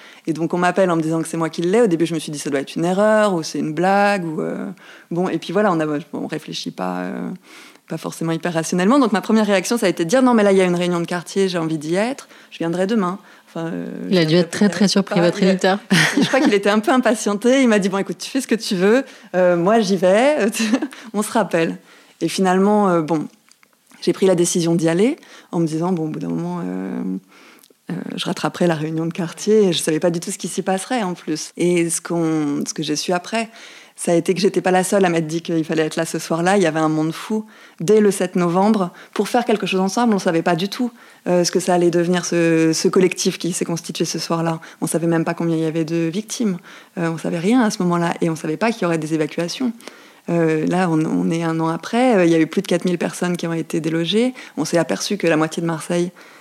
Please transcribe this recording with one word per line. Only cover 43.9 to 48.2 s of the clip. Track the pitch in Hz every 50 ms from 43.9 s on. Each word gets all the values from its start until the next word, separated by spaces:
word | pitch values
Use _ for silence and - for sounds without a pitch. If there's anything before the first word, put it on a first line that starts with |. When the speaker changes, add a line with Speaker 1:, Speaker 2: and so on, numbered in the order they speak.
| 170 - 175
Speaker 1:
ce | 160 - 165
soir-là. | - - 170 165 165 170 160 160 - - - -
On | - -
savait | - 165 160 170
même | 170 165 165
pas | 180 165
combien | - 170 165 165
il | 160
y | 160
avait | 160 151 165 165
de | 151 165 170 165 165
victimes. | 160 202 214 220 - - 247 208 180 175 - - - - - - _ 190
Euh, | 170 165
on | 165 156
savait | - 175 180 170
rien | 160 196 240 262
à | 233 214
ce | - - 180
moment-là. | 175 175 170 170 170 -
Et | -